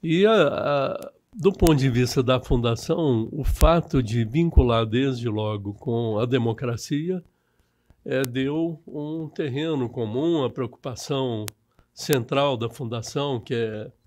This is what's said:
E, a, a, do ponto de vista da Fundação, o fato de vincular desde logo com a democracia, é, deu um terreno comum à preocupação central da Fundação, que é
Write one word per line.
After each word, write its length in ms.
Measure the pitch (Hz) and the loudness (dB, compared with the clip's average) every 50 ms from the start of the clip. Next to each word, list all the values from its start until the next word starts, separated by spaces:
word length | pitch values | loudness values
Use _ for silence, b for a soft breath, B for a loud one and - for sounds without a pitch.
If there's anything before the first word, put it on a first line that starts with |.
E, 240 | - 165 160 175 196 | 0 0 2 4 4
a, 220 | 214 226 208 160 | 4 6 6 4
a, 640 | 143 - - - - 143 139 135 - - - - - _ _ _ _ - | 4 2 0 -2 0 0 0 0 -2 -4 -6 -10 -14 _ _ _ _ -12
do 180 | 220 147 196 | 2 2 2
ponto 220 | 190 - - 160 156 | 4 6 4 6 6
de 160 | 139 131 135 | 6 4 2
vista 320 | 117 120 127 120 - 139 | 2 2 0 2 2 0
da 180 | 123 113 127 123 | 2 2 2 0
Fundação, 880 | 120 - 139 123 120 117 117 113 - - 160 170 165 143 123 110 110 110 | 2 0 0 2 2 0 0 -2 -2 -4 -2 0 2 2 2 2 0 -2
o 100 | - 156 | -6 -4
fato 580 | 131 - - - - 156 165 170 165 - - 139 | -2 -2 4 6 6 6 6 4 0 0 0 0
de 240 | 120 104 113 120 113 | 0 0 0 -2 -2
vincular 640 | 110 117 156 170 170 - - 135 120 117 113 117 | 0 2 2 2 6 6 6 6 6 4 2 0
desde 420 | 113 107 123 135 139 131 120 117 120 | 2 0 0 0 0 -2 -2 -4 -4
logo 460 | 104 107 107 107 107 104 98 101 101 | -4 -2 -2 -4 -4 -6 -6 -10 -10
com 420 | - - 131 117 117 120 113 107 104 | -8 -6 -4 -2 -2 0 0 0 0
a 40 | 117 | 0
democracia, 1000 | 117 127 127 113 113 110 - 135 120 117 113 - - 151 143 160 175 185 180 - _ _ _ _ _ _ _ _ _ _ _ _ _ _ _ _ | 0 0 0 0 0 -2 -2 -4 -6 -6 -6 -6 -4 -4 -4 -2 -4 -4 -6 -8 _ _ _ _ _ _ _ _ _ _ _ _ _ _ _ _
é, 200 | - 135 131 135 | -4 -2 -2 -2
deu 560 | 127 120 131 131 139 147 160 165 170 165 151 _ | -2 -2 -4 -2 -2 -2 -2 -4 -4 -6 -10 _
um 420 | - - 151 147 151 156 165 160 147 | -14 -12 -10 -8 -8 -8 -8 -10 -10
terreno 600 | - - 165 143 123 139 156 165 160 139 123 113 | -8 -6 -6 -4 -4 -4 -4 -2 -2 -2 -4 -4
comum 560 | - 127 117 104 107 127 151 170 170 156 135 | -4 -6 -6 -4 -4 -2 -2 0 0 0 -2
à 60 | 120 | -4
preocupação 960 | - - 127 113 - _ _ 139 113 - - - 147 135 131 127 117 107 107 104 _ _ _ _ _ _ _ _ | -4 -6 -8 -8 -8 _ _ -12 -12 -12 -8 -6 -4 -4 -2 -4 -4 -4 -6 -8 _ _ _ _ _ _ _ _
central 640 | _ - - - 147 131 113 - 143 135 143 143 131 | _ -14 0 2 2 2 2 0 0 2 2 2 0
da 140 | 113 113 113 | -2 -4 -6
Fundação, 680 | - - 135 117 117 117 107 - - 143 143 143 135 117 | -6 -8 -8 -6 -6 -8 -8 -6 -4 -4 -2 -2 -2 -4
que 140 | - - 135 | -4 -4 -4
é 360 | 117 117 110 107 107 107 131 _ _ _ | -2 -2 -4 -4 -8 -10 -12 _ _ _